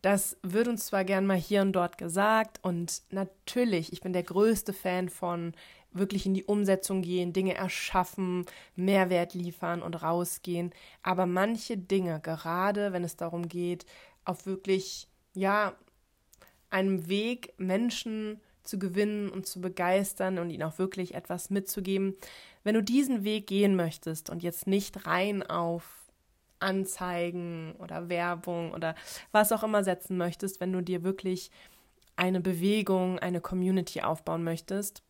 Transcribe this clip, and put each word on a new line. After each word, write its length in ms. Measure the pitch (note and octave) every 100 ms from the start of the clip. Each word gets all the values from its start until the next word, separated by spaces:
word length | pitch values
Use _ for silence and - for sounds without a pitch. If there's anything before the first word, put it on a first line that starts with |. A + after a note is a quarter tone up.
Das 340 | F#3 G3+ - -
wird 260 | F3+ G3 A#3
uns 180 | A#3 -
zwar 180 | G3
gern 220 | F#3 G3 G3
mal 100 | F#3+
hier 260 | D#3 G3+
und 100 | G3
dort 240 | F#3 F3 -
gesagt 640 | E3+ E3+ G#3 A3 A3 -
und 400 | F#3+ E3+ E3+ - _
natürlich, 800 | F#3+ F#3+ _ - B3 B3 F3+ D#3+
ich 80 | E3+
bin 120 | F#3
der 100 | F3+
größte 480 | E3+ F3+ G#3+ G#3+ -
Fan 360 | G3 F#3+ F3+ F#3
von 460 | - F3 E3+ E3+ - - - _
wirklich 340 | F3+ G3 G3 F#3+
in 80 |
die 100 | F#3+
Umsetzung 580 | - G#3 G3+ F#3+ - F#3+
gehen, 300 | E3+ F3+ F3
Dinge 220 | F3 F#3+
erschaffen, 920 | - F#3 - - F#3 F3+ - F#3 F3+ F3 - -
Mehrwert 600 | - F#3 G3 F#3 F3+ F3
liefern 480 | F3+ F3 E3+ E3+ E3+
und 200 | E3+ E3
rausgehen. 720 | D#3+ F3 F3 - - E3+ F3 - - -
Aber 240 | - F#3 F3+
manche 520 | F3+ G3+ A3+ - A3
Dinge, 420 | F3+ F#3+ F3+ D#3
gerade 720 | D#3+ D#3+ E3 F3 G3 G#3 G3+
wenn 120 | F3+
es 120 | F3 -
darum 320 | E3+ E3+ E3+
geht, 380 | F3 F3 F3 - - - _
auf 200 | - F3+
wirklich, 640 | F#3+ F#3+ F#3+ F#3+ F#3+ - - _ _
ja, 420 | F#3 F#3+ G#3 G3+ - _ _ _ _ _ _ - _ _
einem 380 | F#3+ G3 F#3+ E3
Weg 460 | G3 A3+ B3 - -
Menschen 840 | F#3 F#3+ A#3+ A3+ A3+ G#3+ G#3+ G#3+ _ _
zu 160 | - G3
gewinnen 520 | F#3+ F3+ G#3 G#3 G3+
und 160 | F#3+ F#3+
zu 140 | F#3
begeistern 760 | F3+ F#3 F3+ F#3+ G3 - F#3+ F#3
und 120 | E3+
ihnen 120 | D#3+
auch 160 | D#3+ D#3
wirklich 360 | F#3+ F#3+ F3+
etwas 360 | - - F3+ -
mitzugeben, 640 | G3 F#3+ - F#3+ F#3+ G3 F#3+ - - - -
wenn 100 | G#3
du 80 | A3
diesen 420 | G3 B3+ C4+ A#3+
Weg 220 | G3+ G#3+ G#3
gehen 300 | G3 G3+ F#3+
möchtest 520 | E3+ - - D#3+ -
und 140 | E3+
jetzt 240 | E3+ E3+ -
nicht 400 | G3 G3 G3 -
rein 360 | F3 G3 G3+
auf 680 | - E3+ E3+ E3+ - - - _ _ _ _ _
Anzeigen 1120 | F#3+ F#3+ F#3+ - F3+ F3 F3 F3 F3 E3 D#3+ -
oder 300 | E3+ E3 E3+
Werbung 640 | F3 F3 E3+ F3 E3+ E3+
oder 220 | - E3 - - - -
was 200 | G#3+ G#3+
auch 100 | A3
immer 220 | A3 G#3
setzen 340 | F#3+ F3+ - F3+
möchtest, 420 | F3 E3 G3 -
wenn 120 | F#3
du 100 | F#3
dir 200 | F3 F3+
wirklich 480 | F3+ F#3+ F#3+ F#3 - - - - _ _ _ -
eine 240 | F#3 F#3
Bewegung, 800 | F3+ E3+ F#3+ G#3+ G3 F#3+ F#3 F#3
eine 200 | F3+ F3+
Community 640 | - F#3 F#3 F#3+ E3+ -
aufbauen 400 | - D#3+ - E3
möchtest 600 | E3 E3 - G3 G3+ -